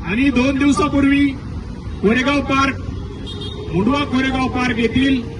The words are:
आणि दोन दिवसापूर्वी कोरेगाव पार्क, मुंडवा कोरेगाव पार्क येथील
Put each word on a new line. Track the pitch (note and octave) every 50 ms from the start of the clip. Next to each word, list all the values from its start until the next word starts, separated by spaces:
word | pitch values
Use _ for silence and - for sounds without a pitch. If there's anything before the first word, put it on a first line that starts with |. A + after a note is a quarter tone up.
| -
आणि | E3 G3 A#3 C#4 C#4+
दोन | A#3+ A#3+ B3 C#4 C#4
दिवसापूर्वी | C4 C#4+ C#4+ C#4 - D4 C#4+ C#4+ C#4 C#4 C#4 C#4 C#4+ C#4+ C#4 C4 - - - - - - - - - - - - -
कोरेगाव | - G3 A#3 B3+ C4 C#4 C#4+ C#4+
पार्क, | B3 C4 C4+ C4+ C4+ C#4 B3 - - - - - - - - - - - - - - - - C#3+ - - D#3
मुंडवा | E3+ G#3 B3 C#4 C#4+ C#4+
कोरेगाव | B3+ A#3+ B3+ C4 C4+ C4 C4 C4
पार्क | A3+ - B3+ B3 B3+ A#3+ A3+
येथील | A#3 A3 - B3 C4+ C#4 C4 B3 A3+ - -